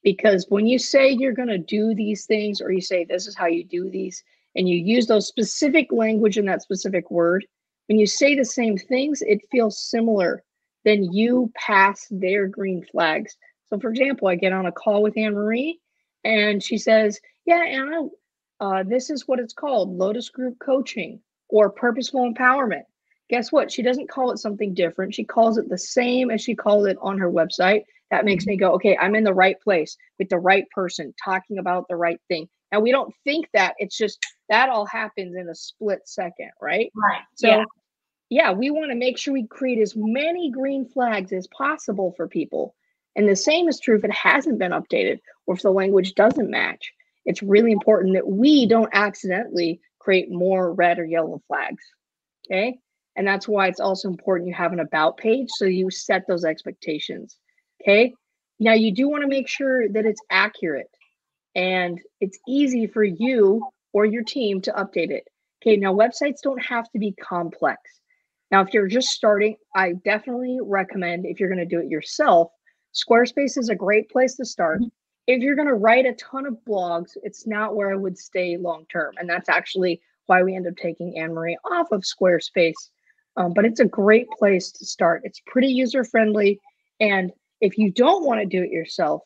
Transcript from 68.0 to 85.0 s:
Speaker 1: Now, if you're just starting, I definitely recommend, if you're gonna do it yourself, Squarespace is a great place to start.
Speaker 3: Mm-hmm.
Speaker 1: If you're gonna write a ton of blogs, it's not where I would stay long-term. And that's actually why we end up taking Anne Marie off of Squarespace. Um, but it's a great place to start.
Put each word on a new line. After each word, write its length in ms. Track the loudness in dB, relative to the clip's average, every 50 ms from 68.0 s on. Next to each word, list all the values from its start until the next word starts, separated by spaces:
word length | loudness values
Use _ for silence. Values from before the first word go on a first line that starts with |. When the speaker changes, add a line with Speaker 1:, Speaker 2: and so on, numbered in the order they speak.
| _ _ _ _ _ _ _ _ _ _
Speaker 1:
Now, 100 | 4 4
if 120 | 4 4 2
you're 140 | 2 2
just 220 | 2 0 0 0 0
starting, 480 | -4 2 4 4 4 4 2 0 -2 _ _ _ -2
I 180 | 0 0 0 -2
definitely 640 | -4 _ -2 -2 -2 -4 -8 -8 -6 -6 -6 -6 -6
recommend, 640 | -4 -2 -2 -2 -2 -4 -6 -6 -6 -4 -6 -6 -6
if 140 | -8 -4 -4
you're 100 | -4 -2
gonna 160 | -2 -4 -4
do 140 | -4 -4 -4
it 80 | -4 -4
yourself, 600 | -6 -8 -8 -10 -4 0 4 6 6 6 4 2 _ _ _ _ _ _ _ _ _
Squarespace 640 | -10 0 2 4 4 4 2 0 -2 -2 -2 -2
is 120 | -4 -4 -4
a 60 | -4
great 340 | -4 0 0 0 0 0 _
place 260 | 0 0 0 0 0
to 100 | -8 -12
start. 340 | -12 -4 -2 -2 -2 0 -2
Speaker 3:
Mm-hmm. 80 | -4 -4 _ _ _ _ _ _ _
Speaker 1:
If 140 | 0 0 2
you're 140 | 2 0 0
gonna 200 | 0 0 0 0
write 300 | 2 4 4 4 4 4
a 80 | 0 -2
ton 320 | -6 -14 -12 -10 -10 -8
of 120 | -8 -10 -12 _
blogs, 480 | -6 -4 -4 -2 -4 -4 -6 -6 -8 -16 -14 -14
it's 220 | -14 -14 -12 -10
not 300 | -6 -4 -4 -4 -4 -2
where 160 | -2 -2 -2
I 40 | -2
would 220 | -2 -4 -6 -8
stay 400 | -8 -16 -8 _ -4 -4 -2 -4
long-term. 580 | -4 -4 -6 -6 -8 -12 _ -6 -6 -6 -6 -6
And 120 | -10 -6 -6
that's 200 | -6 -4 0 0
actually 520 | 0 0 0 -4 -4 -2 -2 -2 -2 -4 _ _ _ _ _
why 160 | 2 4 4 4
we 120 | 2 0
end 120 | -4 -6
up 80 | -8 -8
taking 420 | -6 -8 -8 -8 _ -10 -10 -8
Anne 160 | -8 -8 -8 -6
Marie 240 | -6 -6 -6 -6 -6 _ -4
off 200 | -2 -2 0 0
of 100 | -2 -4
Squarespace. 880 | -4 -6 -4 _ 2 2 2 2 0 -2 _ 2 2 2 0 -4 -16 _ _ _ _ _ _ _ _ _ _
Um, 160 | -4 -2 0 2
but 120 | 2 2
it's 140 | 2 4 4
a 60 | 2
great 420 | 2 4 2 4 6 6 6 4 0
place 400 | -4 0 2 2 2 2 0 -6
to 140 | -14 -16 -14
start. 360 | -14 -4 0